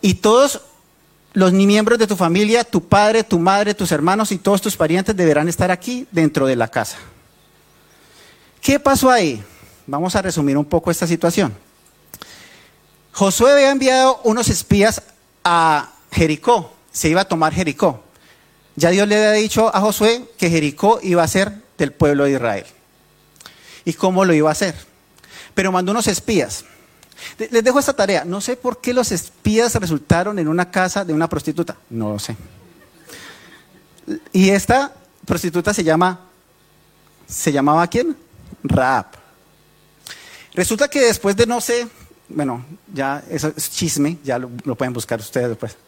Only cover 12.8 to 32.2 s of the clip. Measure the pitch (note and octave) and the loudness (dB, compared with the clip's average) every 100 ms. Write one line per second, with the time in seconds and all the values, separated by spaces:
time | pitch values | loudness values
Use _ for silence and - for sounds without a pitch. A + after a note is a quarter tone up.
12.8 | _ _ _ - G3 F#3 B3 C#4+ C4+ C#4 | _ _ _ -2 0 2 4 6 4 2
13.8 | C4 C4 C4 B3+ A#3 A3 A3+ G3+ - G3+ | 2 4 4 2 0 0 0 -4 0 2
14.8 | G#3 - - _ _ _ F3+ E3+ E3 D3 | 2 0 -12 _ _ _ 0 2 2 0
15.8 | B2+ - _ - D#3+ D3 - A#3 E3 - | -2 -16 _ 0 0 0 0 0 0 -18
16.8 | _ - E3 E3+ G3 E3 D#3+ D3+ F3 C#3 | _ -4 0 0 0 0 0 0 -4 0
17.8 | D#3 B2+ _ _ _ _ _ _ _ - | -2 -2 _ _ _ _ _ _ _ -2
18.8 | E3 F#3 G#3 G#3 G#3+ G#3+ G#3+ - A3 - | 2 2 2 2 2 2 0 0 0 2
19.8 | G#3 G3 G#3+ A#3 A#3 - F3 E3 D3+ C#3+ | 0 0 0 0 -6 -4 0 0 -2 0
20.8 | G3+ A3+ F#3+ E3+ D#3+ F#3+ G3 G#2+ _ - | 0 0 2 0 2 0 -2 -6 _ -6
21.8 | C#3+ - D3+ C#3+ C#3+ C3+ A#2+ G2 - _ | -6 0 0 2 0 0 -2 -6 -10 _
22.8 | _ _ _ _ _ _ - - - - | _ _ _ _ _ _ -20 -20 -20 -10
23.8 | - D#3+ F#3+ F#3 F#3+ D#3+ D#3 D3+ G3 - | -8 -2 0 2 2 4 2 0 -4 -6
24.8 | - _ _ _ _ - - - F#3+ F#3 | -18 _ _ _ _ -20 -8 -4 -2 0
25.8 | F3+ A3 A3+ F#3 - G#3 B2 - - - | -2 -2 -2 -4 0 0 0 -8 -16 -20
26.8 | _ _ _ - - - A3 A#3 A3+ C4 | _ _ _ -20 -20 -12 -2 0 2 2
27.8 | C#4 C4+ G3 F3+ D#3 G3 G3+ B3 B3 A#3+ | 0 0 0 0 -2 -8 -6 -6 -6 -6
28.8 | - B3 A#3+ F3 - _ - G#3+ A#3 A#3 | -4 -2 -2 -4 -8 _ -2 2 0 -2
29.8 | F3+ D3+ - E3+ F#3+ G#3 D#3 E3 F3+ F#3+ | -4 -6 0 -2 0 -4 -2 -2 -2 -2
30.8 | F#3 G3+ F#3 D#3 D#3+ D#3+ - D#3 E3 - | -2 -2 -4 -2 -2 -4 -6 -6 -6 -8
31.8 | _ A#2 G#2 G#2 | _ -8 -6 -6